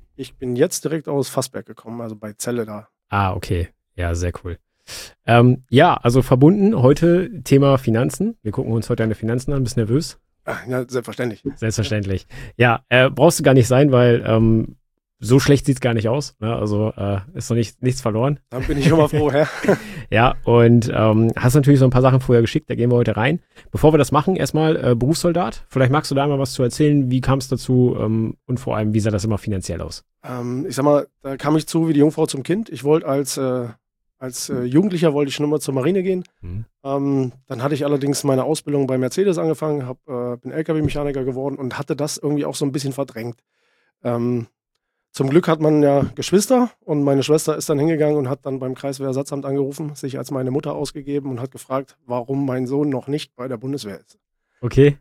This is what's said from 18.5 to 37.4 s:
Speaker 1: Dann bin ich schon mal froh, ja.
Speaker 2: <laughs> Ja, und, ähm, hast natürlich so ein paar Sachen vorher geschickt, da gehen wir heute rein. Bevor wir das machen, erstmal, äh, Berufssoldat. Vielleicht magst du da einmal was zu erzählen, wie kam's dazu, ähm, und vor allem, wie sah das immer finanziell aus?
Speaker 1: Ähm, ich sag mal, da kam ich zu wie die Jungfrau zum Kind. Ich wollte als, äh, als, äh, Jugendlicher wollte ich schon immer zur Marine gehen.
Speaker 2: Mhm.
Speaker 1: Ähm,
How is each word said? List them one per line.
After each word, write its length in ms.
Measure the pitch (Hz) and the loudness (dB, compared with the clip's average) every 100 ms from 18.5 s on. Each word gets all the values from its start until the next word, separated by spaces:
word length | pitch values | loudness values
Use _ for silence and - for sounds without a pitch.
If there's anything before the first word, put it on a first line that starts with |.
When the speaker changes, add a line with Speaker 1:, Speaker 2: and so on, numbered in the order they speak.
Speaker 1:
Dann 140 | 127 | -6
bin 120 | 131 143 | -4 2
ich 100 | 135 | 4
schon 120 | 160 | 4
mal 100 | 151 | 4
froh, 220 | 151 151 | 2 0
ja. 180 | 139 151 | 2 0
Speaker 2:
<laughs> 240 | - - 170 - 151 - | -2 -2 -2 -2 -14 -2
Ja, 260 | 107 127 - | 2 2 2
und, 480 | - 117 117 120 113 | 2 6 8 6 4
ähm, 380 | 113 110 110 113 | 0 2 4 2
hast 200 | - - | 2 2
natürlich 260 | 147 135 139 | 4 6 6
so 60 | 127 | 6
ein 40 | |
paar 120 | 127 | 4
Sachen 180 | 131 131 | 4 4
vorher 220 | 127 120 | 4 4
geschickt, 260 | 113 156 - | 4 -2 -4
da 60 | |
gehen 180 | 117 120 | -2 2
wir 40 | 120 | 2
heute 200 | 117 101 | 2 0
rein. 240 | 127 170 _ - - | 0 -2 _ -20 -12
Bevor 220 | - 151 | 2 4
wir 40 | 156 | 4
das 140 | 135 | 4
machen, 240 | 147 185 185 | 2 0 -2
erstmal, 400 | 135 151 156 160 | -2 0 0 2
äh, 180 | 123 | 2
Berufssoldat. 720 | 120 127 165 175 170 214 - - | 2 2 0 0 0 -2 -6 -6
Vielleicht 220 | 131 127 | 0 2
magst 200 | 147 - | 2 0
du 40 | |
da 100 | 139 | -2
einmal 140 | 143 139 | 0 0
was 140 | 131 | -2
zu 100 | - | -2
erzählen, 480 | 123 - 147 147 127 | -2 2 2 2 2
wie 120 | 127 | 0
kam's 260 | 127 135 131 | 0 -2 -2
dazu, 480 | 127 - 127 123 - | -6 0 2 2 0
ähm, 380 | 110 113 110 - - | -2 -2 -4 -6 -8
und 140 | 127 | -6
vor 160 | 131 110 | -4 -4
allem, 160 | 107 | 0
wie 80 | 110 | 0
sah 100 | 107 | 0
das 140 | 104 | -2
immer 140 | 110 101 | -2 -4
finanziell 420 | 107 95 - 85 | -4 -6 -6 -8
aus? 240 | 80 - _ _ | -10 -14 _ _
Speaker 1:
Ähm, 440 | 131 123 120 127 170 | -12 -8 -6 -6 -6
ich 80 | 135 | 0
sag 80 | |
mal, 240 | 147 147 - _ | 2 2 0 _
da 160 | 135 135 | -12 -6
kam 180 | 147 156 | 0 0
ich 100 | - | 0
zu 220 | 165 165 | -2 2
wie 60 | |
die 60 | 147 | 4
Jungfrau 260 | 151 160 156 | 4 2 -4
zum 160 | 139 | -4
Kind. 260 | 123 196 226 | -4 -4 -6
Ich 160 | 123 | -6
wollte 240 | 139 160 156 | 0 0 0
als, 300 | 139 135 143 | -4 -4 -4
äh, 300 | 131 127 120 - _ _ _ - | -4 -4 -6 -12 _ _ _ -16
als, 320 | 127 - - | -14 -10 -8
äh, 140 | 131 | -6
Jugendlicher 500 | 123 143 202 175 160 | 0 2 2 2 0
wollte 160 | 143 139 | 0 -2
ich 40 | |
schon 120 | 131 147 | -2 -2
immer 140 | 147 | -2
zur 120 | - | -2
Marine 300 | 135 139 196 | -2 0 -2
gehen. 220 | 185 185 - _ | -2 -4 -6 _
Speaker 2:
Mhm. 240 | 87 98 113 _ | -12 -12 -12 _
Speaker 1:
Ähm, 480 | 139 139 139 139 127 - | -6 -4 0 0 -2 -6